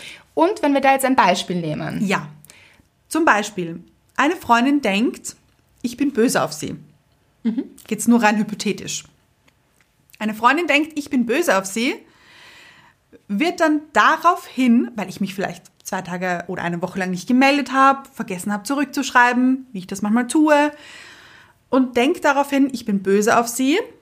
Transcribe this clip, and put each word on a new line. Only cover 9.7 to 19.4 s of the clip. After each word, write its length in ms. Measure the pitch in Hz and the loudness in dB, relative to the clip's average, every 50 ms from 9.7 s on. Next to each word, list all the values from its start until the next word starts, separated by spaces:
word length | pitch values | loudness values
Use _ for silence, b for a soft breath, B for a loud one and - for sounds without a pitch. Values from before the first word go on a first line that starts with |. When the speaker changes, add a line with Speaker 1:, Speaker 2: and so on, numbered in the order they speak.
| _ _ _ _ _ _ _ _ _ - | _ _ _ _ _ _ _ _ _ -8
Speaker 2:
Eine 140 | 214 214 214 | -6 -6 -2
Freundin 320 | 220 226 240 277 330 359 | 0 2 2 2 2 0
denkt, 320 | 302 277 285 311 311 - 294 | 0 0 0 0 -2 -6 -10
ich 120 | 277 - | -6 -2
bin 160 | - 254 233 | 0 0 0
böse 300 | 240 233 311 339 311 190 190 | 0 0 0 2 2 2 0
auf 60 | 190 | 0
sie, 300 | 190 - 226 233 277 427 - - b b b b b b b b b b b b b b b b b b b _ _ - - _ - | -2 -4 -2 -2 -2 -2 -4 -10 b b b b b b b b b b b b b b b b b b b _ _ -20 -18 _ -6
wird 320 | 202 202 294 349 349 349 | -2 -2 0 0 0 0
dann 200 | 339 320 302 294 - - | 0 2 0 0 -2 -2
daraufhin, 1000 | - 214 214 262 311 320 - 339 359 359 - - - 254 262 247 233 247 330 - - | 2 2 4 4 2 2 2 2 0 0 -4 -8 -4 0 2 4 4 4 2 -2 -4
weil 120 | 214 185 190 | -10 -10 -8
ich 120 | - - | -8 -6
mich 140 | 202 190 - | -6 -6 -6
vielleicht 300 | - 180 170 170 - - - _ _ - | -6 -8 -8 -8 -12 -18 -20 _ _ -12
zwei 180 | - 202 185 | -8 -8 -8
Tage 420 | 180 175 180 180 185 185 180 170 - - | -6 -6 -8 -6 -4 -4 -4 -4 -6 -8
oder 140 | 185 180 | -8 -6
eine 200 | - 170 175 170 | -6 -6 -4 -4
Woche 160 | 180 175 - 202 | -6 -6 -6 -6
lang 120 | 185 185 | -4 -4
nicht 160 | 185 180 - - | -6 -6 -2 0
gemeldet 440 | 247 254 269 269 285 285 254 - | 2 4 4 4 2 2 -2 -2
habe, 300 | 254 269 269 269 269 269 - - | 2 4 4 4 4 2 -4 -14
vergessen 400 | - - 226 - 185 175 - 208 | -14 -12 -10 -10 -10 -8 -6 -6
habe 120 | 208 208 208 | -6 -6 -4
zurückzuschreiben, 1040 | - 277 277 285 277 - 285 269 - - 254 240 247 240 247 | -4 -2 -2 -4 -4 -4 -6 -4 0 4 4 4 4 4 2